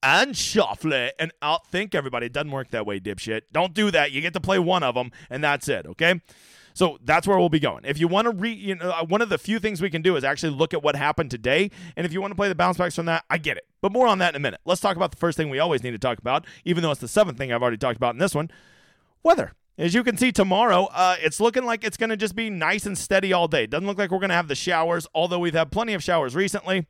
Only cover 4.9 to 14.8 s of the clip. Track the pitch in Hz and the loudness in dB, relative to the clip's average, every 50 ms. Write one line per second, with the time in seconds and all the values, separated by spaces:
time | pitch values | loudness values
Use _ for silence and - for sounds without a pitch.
4.9 | 117 123 123 123 - - - - 120 131 151 151 143 143 - - 135 98 80 76 | 0 -2 -4 -4 -8 -18 -16 -12 -8 -2 0 0 0 0 -2 -4 -4 -4 -4 -10
5.9 | 90 _ 160 170 185 170 _ _ - _ _ - - - - _ _ - 175 175 | -6 _ 2 2 2 2 _ _ -20 _ _ -20 -20 -20 -20 _ _ 0 2 2
6.9 | 143 - - 123 151 170 - 190 202 185 180 170 151 156 143 131 90 62 - 131 | 2 -2 -2 2 2 2 4 4 4 4 4 4 4 2 2 0 -2 -4 -6 -6
7.9 | 143 147 165 170 175 196 220 240 233 185 190 233 226 202 185 196 190 175 165 180 | -2 0 0 2 2 2 2 2 0 -2 -4 -4 -6 -6 -6 -6 -6 -4 -4 -4
8.9 | 175 165 165 160 175 208 233 220 185 151 - - 214 226 180 220 208 165 170 196 | -2 -2 -2 0 2 0 2 2 -2 -4 -2 -2 -4 -2 -2 -4 -4 -2 -4 -2
9.9 | 147 165 160 180 180 151 127 135 143 143 - 160 147 135 160 160 - 165 143 147 | -4 0 2 2 2 2 0 0 -2 0 -2 -4 0 0 0 0 0 0 0 0
10.9 | 147 143 143 147 143 - 165 131 120 120 107 120 135 160 196 208 - - 180 170 | 0 2 0 0 0 0 -2 -4 -4 -4 0 2 2 2 2 0 -4 -12 -20 -16
11.9 | 151 - 143 143 147 185 190 196 202 175 202 202 185 156 175 180 180 180 180 175 | -8 -6 -6 -4 -4 -4 -6 -6 -4 -2 -2 -2 0 2 2 0 2 0 -2 -2
12.9 | 147 - 165 170 165 165 - _ - 165 151 151 131 87 - _ _ _ - 196 | -2 -4 -2 -2 -2 -2 -2 _ -4 -4 -2 -4 -6 -6 -10 _ _ _ -4 -2
13.9 | 196 240 254 240 208 190 185 175 156 139 143 131 98 - _ 156 180 185 | 2 4 4 4 4 4 2 0 0 0 -4 -4 -4 -4 _ -2 -2 0